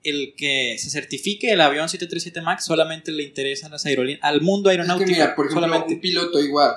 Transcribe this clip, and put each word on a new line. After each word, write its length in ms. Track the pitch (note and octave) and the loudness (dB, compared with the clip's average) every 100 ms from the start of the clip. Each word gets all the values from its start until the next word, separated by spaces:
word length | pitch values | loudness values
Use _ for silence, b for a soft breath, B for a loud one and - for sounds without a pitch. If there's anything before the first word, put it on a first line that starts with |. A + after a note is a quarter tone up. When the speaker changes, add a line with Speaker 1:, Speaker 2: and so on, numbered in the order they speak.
Speaker 1:
el 320 | - D3 C3+ - | -4 -4 -6 -4
que 400 | D3 C3+ B2 A2 | -2 0 0 -4
se 100 | - | -6
certifique 600 | C#3+ - C#3 G3 G3+ B3 | -8 -6 -6 -4 -2 0
el 80 | G3+ | 4
avión 300 | D3+ C#3+ E3 | 4 4 -4
siete 180 | - E3+ | -6 -6
tres 160 | E3+ | -6
siete 180 | F3+ E3+ | -8 -6
MAX 220 | E3 F#3 | -4 -4
solamente 480 | - D#3+ D#3+ D#3+ E3 | 0 2 2 -2 -8
le 120 | D#3 | -8
interesa 440 | C#3+ C#3 C3+ C#3 D#3 | -8 -6 -6 -6 -10
a 40 | |
las 140 | D3 D3+ | -8 -2
aerolíneas, 360 | C3 B2+ D3 | 0 -2 -2
al 160 | D3 D3 | 0 2
mundo 300 | E3 G3 G3 | 2 2 4
Speaker 2:
Es 80 | F3+ | 2
que 40 | |
Speaker 1:
aeronáutico, 300 | E3+ F3+ F#3+ | 2 0 2
Speaker 2:
mira, 240 | F3 D3 - | 4 2 2
por 100 | D3 | 0
ejemplo, 200 | D#3+ E3+ | 0 2
Speaker 1:
solamente. 280 | E3 D#3+ - | 0 -2 -4
Speaker 2:
un 40 | |
piloto 400 | F#3 F3 E3+ C#3+ | -2 -2 0 0
igual. 320 | C#3+ D3 C#3 | 2 4 2